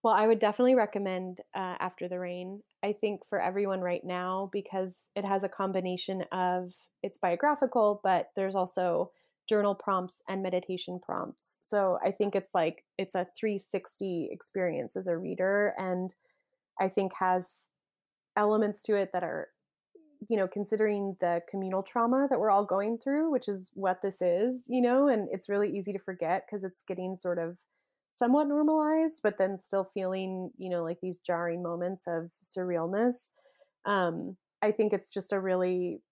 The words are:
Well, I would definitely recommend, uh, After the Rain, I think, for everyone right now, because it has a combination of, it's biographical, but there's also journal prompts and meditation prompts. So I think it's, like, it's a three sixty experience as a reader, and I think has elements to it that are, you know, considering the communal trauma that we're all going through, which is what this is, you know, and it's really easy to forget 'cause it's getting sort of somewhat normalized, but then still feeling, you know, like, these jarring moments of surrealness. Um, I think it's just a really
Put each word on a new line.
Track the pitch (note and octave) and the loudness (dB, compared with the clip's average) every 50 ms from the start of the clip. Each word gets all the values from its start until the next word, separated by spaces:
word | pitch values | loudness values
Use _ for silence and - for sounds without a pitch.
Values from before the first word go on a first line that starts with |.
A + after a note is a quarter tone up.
| - | 6
Well, | A3+ G#3+ | 6 6
I | G3+ G#3+ | 6 8
would | A3 A3+ G#3+ | 6 6 6
definitely | A3 G#3 G#3 - B3 B3+ C4 | 4 2 4 4 6 6 8
recommend, | B3 G#3+ G#3+ - G3+ G3+ F#3+ F#3 F3+ F#3 F#3 F3+ - - _ - | 6 6 2 0 -4 -2 -2 -2 -2 -4 -6 -10 -12 -16 _ -8
uh, | G3 F#3 F3+ F3+ - | -6 -6 -6 -4 -4
After | - F#3 F3+ - F3+ | -4 -6 -4 -6 -6
the | F3+ F#3 F3+ | -6 -4 -6
Rain, | F3+ F3 F3+ F3+ F3+ F#3 G3 G3+ - _ _ _ - | -6 -6 -6 -8 -8 -10 -12 -14 -16 _ _ _ -2
I | G3+ G#3 | -2 -2
think, | G#3 - G#3 G#3 F#3+ - | 0 0 -2 -2 -4 -6
for | - G#3 F#3+ | -4 -2 0
everyone | F#3+ F#3 F#3 G3+ G3+ G3 F#3+ F#3+ | 0 0 0 0 0 0 0 -2
right | F3+ F3+ F3 - - | 0 -2 -2 -2 -2
now, | F3+ F3+ F3+ F3+ F#3 F#3 F#3+ G3 F#3+ - | -4 -4 -2 -2 -2 -2 -4 -4 -4 -6
because | G#3 F#3+ - - F#3+ F#3+ F#3 F3+ - - _ _ | -8 -6 -4 -4 -4 -4 -4 -6 -14 -16 _ _
it | G3+ G3 | -6 -2
has | G3 G3 F#3+ G3 | 0 0 0 0
a | F#3+ | -2
combination | - - G3 F#3+ F#3 F#3 F3+ F#3 F3+ F3+ - - F#3+ F#3+ - - | -4 -4 -4 0 0 -2 -2 -2 -4 -4 -4 -4 -4 -4 -4 -4
of, | - F#3 F#3 F3+ F3+ F3+ F3+ F3+ F3+ - - _ _ _ - | -2 0 2 2 2 0 -2 -6 -14 -20 -20 _ _ _ -10
it's | G3+ - | -10 -6
biographical, | - - F3+ E3+ F3 - D4 D4 D4 C4+ B3+ - B3 G#3+ G#3 G#3 G#3 - | -2 0 0 2 4 4 2 4 4 0 2 4 4 4 4 4 2 2
but | F#3+ F#3 F3 - - _ | 2 4 4 2 -2 _
there's | G3 F#3+ F#3+ F#3+ | -2 -2 0 2
also | G3 F#3 F#3 - G3 F3+ F3+ E3+ F3 F3+ F3 _ _ _ _ _ _ _ - | 0 0 0 0 0 2 2 2 2 0 -2 _ _ _ _ _ _ _ 0
journal | A3 G#3 G3+ G3+ G3 | 2 4 4 2 0
prompts | G3 - - G3 F#3 F#3 F3+ - - _ | 0 -2 0 0 0 0 -4 -10 -14 _
and | - F#3+ F#3+ F#3+ | -6 -6 -4 -2
meditation | F#3 F3+ F3+ F3+ - F#3 F3+ - - F3+ F3+ | 0 -2 -2 -2 -2 -6 -6 -6 -8 -10 -10
prompts. | - - - - - - - _ - - - - - | -8 -6 -6 -4 -6 -8 -10 _ -16 -16 -16 -14 -8
So | - G#3+ G#3 G3 F#3+ F3+ - - | -2 0 2 2 2 2 2 0
I | G3 | -2
think | F#3+ - G#3 G3+ - | 0 2 -2 0 0
it's, | G3 F#3+ - - | -2 -4 0 0
like, | F#3 E3 E3 E3 - _ _ _ | 2 2 2 0 -4 _ _ _
it's | - G3 F#3+ - | -6 -6 -2 -2
a | F#3 F3 - - | -4 -4 -4 -6
three | - - G#3+ G#3 G3 | -4 -2 -2 -2 -2
sixty | - - - F#3 F3+ - - - G3+ F#3+ F3+ E3+ C#3+ - | -4 -4 -4 -4 -4 -6 -10 -6 -4 -2 -2 -2 -2 -4
experience | - F#3+ - - _ G3 F#3 F3 D#3+ E3 E3 - - | -6 -10 -14 -8 _ -2 -2 0 -2 -4 -6 -6 -8
as | F#3+ F#3 | -6 -2
a | F#3 E3+ | -2 -2
reader, | E3 F#3 - F3+ F#3+ F#3 F#3+ G3 G3+ G#3 G3+ - | -2 -2 -6 -2 0 0 2 2 2 2 2 0
and | - F#3+ F#3 F3+ F3+ F#3 F#3 - _ _ _ _ _ _ _ _ _ _ _ _ - | -2 -4 -2 -2 -2 -4 -6 -8 _ _ _ _ _ _ _ _ _ _ _ _ -2
I | F#3+ F#3+ | -2 0
think | F#3+ G#3 G3 F#3 - | 0 0 -2 -2 -2
has | - F#3+ F#3 F#3 F#3 F3+ - - - - - _ _ _ _ _ _ _ _ _ _ _ _ _ | 0 2 2 2 2 0 -4 -12 -12 -14 -16 _ _ _ _ _ _ _ _ _ _ _ _ _
elements | G#3 G#3 G#3 G#3+ G#3+ G#3+ G#3 G3+ - - | 2 4 4 4 4 2 2 -2 -4 -2
to | - G#3+ | 0 2
it | G3+ G3 F#3+ - | 2 2 0 -2
that | F3+ F3+ | -4 -2
are, | D#3+ - - - - _ _ _ _ _ _ _ _ _ E4 D#4+ D4+ D4 _ G#3+ - | -2 -4 -6 -6 -8 _ _ _ _ _ _ _ _ _ -20 _ _ _ _ -2 0
you | A#3 | 2
know, | G#3 F#3+ | 2 2
considering | F#3 - G3+ G3+ G3+ A3 G#3 A3 G#3+ G#3 G3+ G3+ G3 F#3+ _ | 0 0 -6 -2 -2 0 2 2 2 2 0 -2 -4 -2 _
the | F#3 F3 E3+ E3+ E3+ - | 0 0 0 0 -2 -4
communal | - G3 F#3+ F#3+ F#3+ F#3+ G3 | -6 -6 -4 -2 -2 -2 -4
trauma | - - A#3+ A#3 A#3+ B3 C4+ C#4+ C#4 | -2 0 2 2 4 4 4 4 2
that | C4+ - | 2 2
we're | G#3+ G#3+ | 4 4
all | G3 G3+ G#3 | 4 4 4
going | F#3+ F3+ G3 G3+ G#3+ A#3 | 2 0 0 0 -2 -4
through, | A3+ - C4+ C#4 D4 D#4+ E4 | -2 -2 0 0 2 2 2
which | D4 B3 - | 0 0 -2
is | G#3 G3+ F#3+ F#3 - _ | -2 -6 -6 -8 -14 _
what | F#3+ G3 F#3+ F#3 F#3 | -2 0 0 0 0
this | - G3 F#3+ - | -2 -6 -2 0
is, | F3+ F3+ E3+ F#3 G#3 B3+ B3+ B3+ - | 0 2 2 2 2 0 0 -4 -6
you | - B3 B3+ | -2 0 2
know, | B3 A#3+ B3 C4+ C#4+ | 4 4 4 4 6
and | C#4+ B3 G#3+ G3 - | 4 4 2 0 -2
it's | - F#3 - - | -6 -6 -4 -2
really | G3+ G3+ G#3 G3+ - | 0 0 0 0 -2
easy | G3+ F#3 G3+ F#3+ | -4 -6 -6 -6
to | F#3+ | -6
forget | - - F#3 F3+ E3+ D#3+ F3+ F#3+ - - | -6 -8 -6 -4 -2 0 0 -2 -2 -6
'cause | G#3 G3+ F#3+ | -8 -8 -8
it's | F#3 F3+ - - | -8 -10 -12 -10
getting | - F#3 F3+ F#3 F#3 F#3+ | -8 -8 -6 -6 -6 -8
sort | F3+ - F3+ F3 F3 | -6 -4 -2 -2 -2
of | E3 E3 F3+ _ _ _ _ _ _ _ _ _ _ _ | -4 -6 -8 _ _ _ _ _ _ _ _ _ _ _
somewhat | - - B3 A#3+ B3+ D4 D4+ | -2 0 2 4 4 4 4
normalized, | C#4+ C#4+ D4 D4+ D4+ D#4 D#4 D4+ D4+ D#4 D#4+ D#4+ D#4+ D#4+ - - | 2 2 2 4 4 4 4 4 4 4 2 2 0 -2 0 -2
but | G#3 G3+ | -2 2
then | - F#3+ F#3+ G3 | 2 0 0 0
still | F#3 - - - G3 F#3 | -6 -8 -2 -2 -2 -2
feeling, | F#3+ _ G3+ F#3+ F#3 F#3 F#3+ F#3+ F#3+ F#3+ F#3 F#3 - - | -2 _ -4 -4 -2 -2 -2 -4 -4 -6 -6 -8 -8 -10
you | - F#3 F#3 | -10 -8 -4
know, | F3+ F3 E3 | -4 -4 -2
like, | E3 F3 E3+ | -4 -6 -6
these | - F#3 F3+ - | -6 -8 -8 -8
jarring | _ - F3 E3+ E3+ E3+ E3+ F3 | _ -4 -2 -2 0 -2 -4 -4
moments | F3+ E3+ E3+ E3+ F3 F3+ F#3+ F3+ - | -4 -6 -4 -4 -4 -4 -6 -6 -6
of | F#3 E3+ E3+ E3+ E3+ _ _ _ | -4 -4 -4 -4 -8 _ _ _
surrealness. | - - F#3+ F3+ F3+ F3 E3 E3 F3 F#3+ G#3 A#3 B3 B3 - - - _ _ _ _ _ _ _ _ _ _ _ | -10 -6 -4 -4 -2 -2 -2 -2 -2 0 2 2 2 0 -2 -10 -14 _ _ _ _ _ _ _ _ _ _ _
Um, | - G3+ G3 F3+ E3+ E3 E3 - - F#3+ _ _ _ _ _ | 0 2 2 2 0 -2 -4 -8 -10 -12 _ _ _ _ _
I | - G#3+ | 0 2
think | G#3+ G#3+ A3+ G#3 G3+ | 2 2 2 2 2
it's | F#3 F#3+ - | -2 -2 -6
just | - G3 F#3+ - G#3 | -8 -8 -4 -2 -2
a | G3 | -2
really | F#3+ F#3+ F#3 F#3 F#3 F3+ F#3 F3+ F3+ F3 G#2+ - _ _ | 0 0 2 2 2 2 2 0 0 -2 -4 -8 _ _